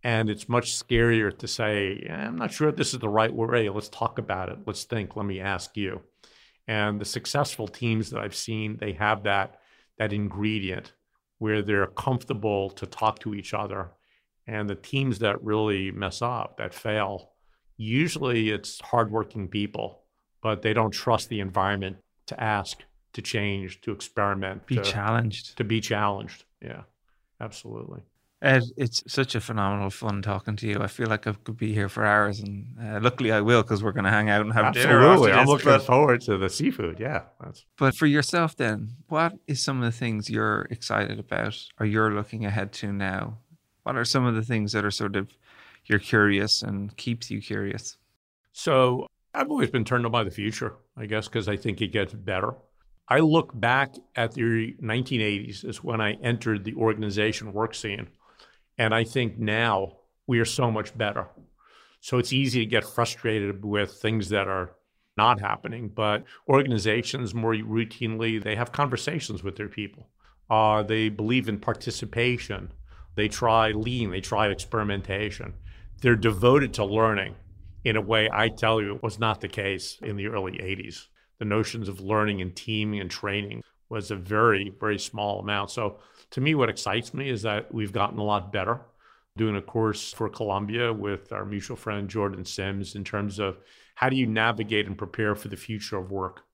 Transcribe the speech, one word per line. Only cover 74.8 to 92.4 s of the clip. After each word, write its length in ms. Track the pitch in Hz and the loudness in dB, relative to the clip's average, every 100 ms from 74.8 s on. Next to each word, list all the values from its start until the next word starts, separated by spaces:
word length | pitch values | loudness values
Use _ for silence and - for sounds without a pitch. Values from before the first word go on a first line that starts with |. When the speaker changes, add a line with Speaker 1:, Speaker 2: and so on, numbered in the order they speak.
| 104 101 92 98 104 - - - - - - - | -2 -2 -4 -4 -4 -6 -12 -12 -16 -18 -18 2
Speaker 1:
They're 140 | 123 117 | 4 6
devoted 580 | 113 98 120 139 139 - | 4 6 8 8 6 0
to 80 | |
learning 520 | 101 107 113 104 95 - - - - - | 0 4 4 4 -2 -8 -18 -20 -20 -4
in 120 | 113 110 | 0 0
a 60 | |
way 260 | 101 110 107 | 2 2 4
I 160 | 104 113 | 2 2
tell 320 | 113 113 110 | 2 2 2
you 180 | 104 101 | 0 -4
was 160 | 113 101 | -6 0
not 200 | 113 104 | 0 0
the 80 | 101 | -6
case 520 | - 98 95 - - | -4 -4 -4 -8 -10
in 140 | 110 101 | -8 -6
the 100 | 101 | -4
early 340 | 113 95 90 | -4 -4 -6
eighties. 500 | 92 98 - - - _ _ _ | -8 -8 -8 -14 -20 _ _ _
The 80 | 107 | -2
notions 420 | 104 107 117 98 | 0 0 -4 -8
of 140 | 95 | -8
learning 400 | 95 107 104 101 | -2 2 2 0
and 140 | 92 92 | -6 -8
teaming 440 | - 107 107 104 | -6 -4 -2 -4
and 120 | 90 | -6
training 520 | - 104 101 101 110 - _ _ | -6 -4 -4 -6 -10 -16 _ _
was 220 | 113 95 | -10 -6
a 60 | 101 | -8
very, 580 | 90 107 113 98 101 95 | -2 4 4 4 0 -4
very 180 | 107 101 | -4 -2
small 420 | - 107 104 101 | -6 -6 -4 -4
amount. 300 | 101 104 98 | -2 -4 -4
So 300 | - 107 - - _ - | -4 -4 -6 -20 _ -10
to 100 | - | -2
me, 140 | 139 156 | 2 4
what 140 | 117 | 2
excites 440 | - - 107 120 | 0 -2 -2 -4
me 160 | - 135 | -8 -4
is 140 | 117 | -4
that 280 | 107 104 - | -2 -4 -4
we've 200 | 117 107 | -6 -4
gotten 260 | 98 101 - | 0 -2 0
a 60 | |
lot 280 | 104 104 98 | 0 0 0
better. 300 | 101 95 120 - _ _ _ _ - | -4 -2 -2 -4 _ _ _ _ -2
Doing 180 | 110 101 | 0 0
a 60 | |
course 500 | 98 117 110 104 - | -2 0 0 0 -8
for 160 | - 107 | -6 -6
Columbia 600 | - 110 98 104 117 120 | -4 -2 -2 -2 0 0
with 400 | 110 101 98 - | -2 -4 -6 -6
our 140 | 104 98 | -8 -6
mutual 320 | 101 98 123 | -6 -8 -10
friend 320 | - 104 101 | -6 -6 -4
Jordan 360 | 110 101 95 | -2 -2 -2